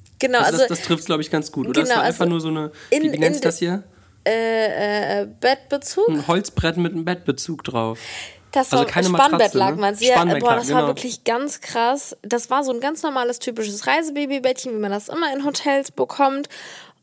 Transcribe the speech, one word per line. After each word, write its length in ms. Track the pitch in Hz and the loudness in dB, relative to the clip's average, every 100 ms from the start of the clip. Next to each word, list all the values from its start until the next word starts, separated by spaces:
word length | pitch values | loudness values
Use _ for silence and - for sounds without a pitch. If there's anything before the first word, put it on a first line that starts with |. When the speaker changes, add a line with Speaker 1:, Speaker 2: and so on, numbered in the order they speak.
| - - | -20 -4
Speaker 1:
Genau, 200 | 262 247 | 2 4
Speaker 2:
Also 140 | - | 4
Speaker 1:
also 60 | 165 | 4
Speaker 2:
das, 80 | - | 2
das 140 | 170 | 2
trifft's, 240 | - 160 - | 0 -2 0
glaub 140 | 156 | -2
ich, 100 | 151 | 0
ganz 220 | 156 151 | -2 -2
gut, 140 | 143 175 | -4 0
oder? 140 | 311 | 0
Speaker 1:
genau, 60 | 254 | 2
Speaker 2:
Das 80 | 233 | 2
war 60 | |
Speaker 1:
also 180 | - 170 | 2 2
Speaker 2:
einfach 40 | 175 | 0
nur 140 | 170 | 0
so 80 | 160 | -2
eine, 240 | 156 151 - - | -4 -6 -10 0
Speaker 1:
in, 120 | 294 | 2
Speaker 2:
wie, 100 | 311 | 2
wie 60 | 160 | 2
nennt 60 | 156 | 2
Speaker 1:
in 40 | |
Speaker 2:
sich 80 | 294 | 2
das 160 | 170 - | 0 0
hier? 260 | 175 196 - - - _ - | -2 -2 -6 -20 -20 _ 0
Speaker 1:
Äh, 960 | 226 226 226 214 - 208 208 - 202 | 0 0 0 0 -2 -2 -2 -2 -4
äh, 40 | 208 - | -4 0
Bettbezug? 680 | 247 269 - 277 - 370 440 | 0 0 -2 -6 -4 0 2
Speaker 2:
Ein 180 | 147 143 | 2 0
Holzbrett 500 | 180 - - 160 170 | 0 0 0 0 0
mit 160 | 170 | -2
einem 120 | 165 | -2
Bettbezug 600 | 165 175 147 127 - 156 | -4 -2 -2 -2 -4 -6
drauf. 340 | - 117 113 113 - - - - _ | -4 -2 -2 -6 -12 -12 -14 -18 _
Speaker 1:
Das 200 | 269 262 | -2 2
Speaker 2:
Also 120 | 247 | 2
Speaker 1:
war 60 | 240 | 2
Speaker 2:
keine 160 | 175 185 | 2 2
Speaker 1:
Spannbett 220 | 180 285 | 4 6
Speaker 2:
Matratze, 280 | 269 208 196 | 6 4 4
Speaker 1:
lag 120 | 190 165 | 2 2
Speaker 2:
ne? 40 | |
Speaker 1:
man. 140 | 202 | -2
Sie, 120 | 208 247 | 2 4
Speaker 2:
Spannbett 340 | 247 175 143 | 6 4 2
Speaker 1:
boah, 100 | 240 | 2
Speaker 2:
lag, 80 | - | 2
Speaker 1:
das 100 | 254 | 2
war 60 | - | 2
Speaker 2:
genau. 60 | - | 2
Speaker 1:
wirklich 340 | - 254 - | -2 -6 -4
ganz 360 | - 240 285 - | -2 -2 -2 -6
krass. 560 | - 233 233 277 - - | -6 0 0 0 -4 -10
Das 280 | 208 240 - | -4 -4 0
war 140 | 269 | 0
so 80 | 262 | 0
ein 80 | 233 | -2
ganz 220 | 277 311 | -4 -4
normales, 360 | 311 262 240 240 | -4 -2 -2 -4
typisches 480 | 254 226 214 202 254 | -6 -6 -6 -4 0
Reisebabybettchen, 840 | 302 320 285 277 277 254 254 262 | 0 0 -4 -2 0 0 -2 -4
wie 40 | 214 | -4
man 120 | 208 | -4
das 180 | 202 - | -4 -4
immer 240 | 320 311 | -4 -4
in 100 | 277 | -2
Hotels 480 | 285 269 285 277 269 | -4 -2 0 0 0
bekommt. 560 | - 254 - 277 277 285 - - - - _ | -4 -4 2 0 0 -6 -12 -18 -18 -20 _